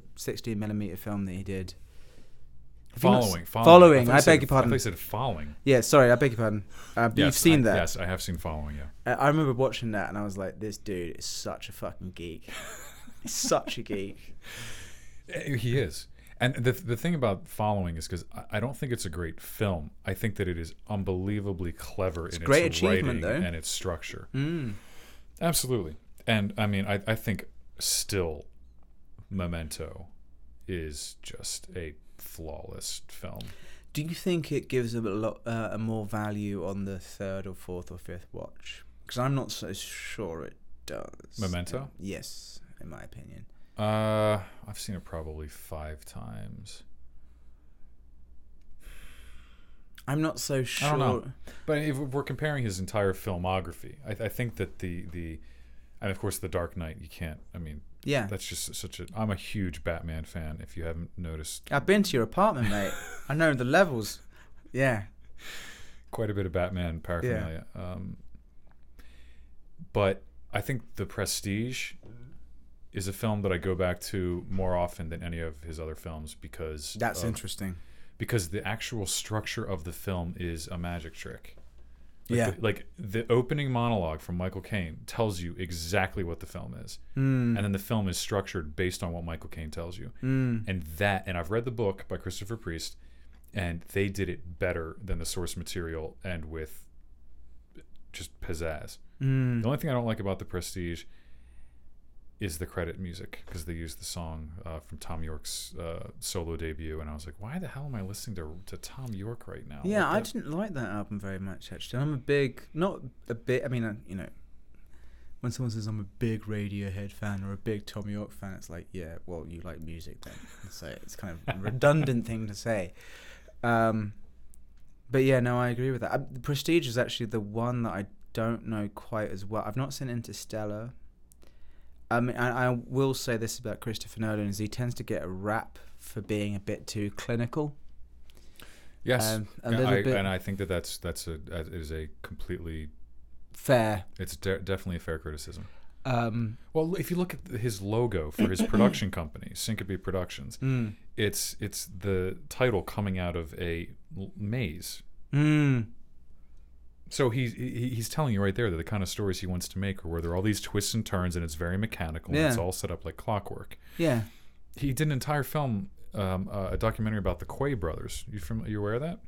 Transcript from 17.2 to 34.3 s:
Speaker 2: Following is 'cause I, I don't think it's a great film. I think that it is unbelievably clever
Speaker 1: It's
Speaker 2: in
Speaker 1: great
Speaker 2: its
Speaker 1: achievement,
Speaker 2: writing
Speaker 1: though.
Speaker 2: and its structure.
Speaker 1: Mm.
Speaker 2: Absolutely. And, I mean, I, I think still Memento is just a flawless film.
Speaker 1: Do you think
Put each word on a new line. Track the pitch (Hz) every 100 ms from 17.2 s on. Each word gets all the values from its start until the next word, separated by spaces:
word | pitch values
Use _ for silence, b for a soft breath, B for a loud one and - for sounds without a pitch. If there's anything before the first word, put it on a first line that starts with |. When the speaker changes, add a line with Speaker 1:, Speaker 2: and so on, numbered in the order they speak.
| 120 95 85
Speaker 2:
Following | - 107 104 87 82
is | -
'cause | 87 -
I, | - - 107
I |
don't | 123 139
think | 139
it's | 120 92
a |
great | 82 85 -
film. | - - 104 85 76 -
I | -
think | 95 113 104
that | 90
it | 82
is | 82 - -
unbelievably | 104 98 92 95 104 98 90 90
clever | - - - 95 82 82
Speaker 1:
It's | 82
Speaker 2:
in |
Speaker 1:
great | 82 143 170
Speaker 2:
its | 165
Speaker 1:
achievement, | 190 190 135 117
Speaker 2:
writing | 85 135
Speaker 1:
though. | 180
Speaker 2:
and | 82
its | -
structure. | - 92 82 - - -
Speaker 1:
Mm. | 135 143 170 123 95 B B B B B -
Speaker 2:
Absolutely. | 170 - 127 123 80 73 - - -
And, | 110 101 104
I | 104
mean, | 101 98
I, | 101 -
I |
think | 110 - 92 - - - -
still | - - - 101 85 73 - - - - - - - - -
Memento | 98 87 85 76 - 78 - 90 - - - - - -
is | 90 78 71 - -
just | - - - - -
a | 92 80 - - -
flawless | - - 80 78 - - - - -
film. | - 87 87 - B B B B
Speaker 1:
Do | -
you | 160
think | 170 190